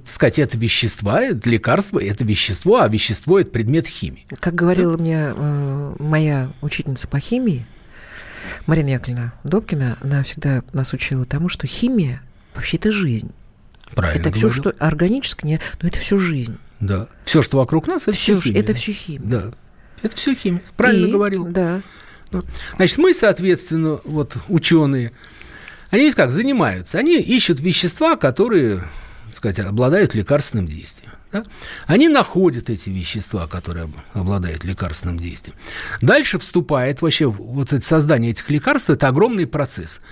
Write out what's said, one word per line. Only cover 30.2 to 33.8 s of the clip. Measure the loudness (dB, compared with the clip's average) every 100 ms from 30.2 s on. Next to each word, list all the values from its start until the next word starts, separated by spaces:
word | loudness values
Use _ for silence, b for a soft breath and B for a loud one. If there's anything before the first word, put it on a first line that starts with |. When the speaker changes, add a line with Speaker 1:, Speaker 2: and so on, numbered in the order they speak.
| 2 2 2 -2 -4
Speaker 1:
действием. | -6 -14 -18 -20 -20 -10
Да? | -8 -8 B B B 2
Они | 6 6
находят | 6 4 2 2 2 -4
эти | -6 -4
вещества, | -6 -4 -6 -6 -6 -6
которые | -8 -8 -8